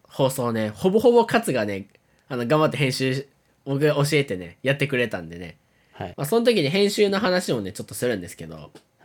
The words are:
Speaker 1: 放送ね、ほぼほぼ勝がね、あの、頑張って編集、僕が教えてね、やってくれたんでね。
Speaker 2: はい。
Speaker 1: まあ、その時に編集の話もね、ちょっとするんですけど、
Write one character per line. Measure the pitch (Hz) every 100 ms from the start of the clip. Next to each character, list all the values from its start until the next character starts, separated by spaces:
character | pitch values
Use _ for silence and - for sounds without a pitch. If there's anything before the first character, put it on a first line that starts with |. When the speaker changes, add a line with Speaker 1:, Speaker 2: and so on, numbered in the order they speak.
Speaker 1:
放 | _ - 135
送 | 131 120
ね、 | 113 107
ほ | 107 190
ぼ | 214
ほ | 240
ぼ | 240
勝 | 226 240 220
が | 127 104
ね、 | 98 - _ _ _ -
あ | 127
の、 | 117
頑 | 156
張 | 156
っ |
て | 143
編 | 139
集、 | 139 131 131 - _ _ _ -
僕 | 139 151
が | 139
教 | 143
え | 151 139
て | 92
ね、 | 85 -
や | 131
っ | 143
て | 139
く | 127
れ | 117
た | 95
ん | 82
で | 85
ね。 | 87 - _ _ _
Speaker 2:
は | - 95
い。 | -
Speaker 1:
ま |
あ、 | 147
そ | 233
の | 240
時 | 220
に | 139
編 | 190 202
集 | 202 202
の | 196
話 | 190 180 -
も | 131
ね、 | 95
ち | -
ょ |
っ | 107
と |
す | 110 123
る | 104
ん |
で | 85
す | -
け | 82
ど、 | 80 76 - _ _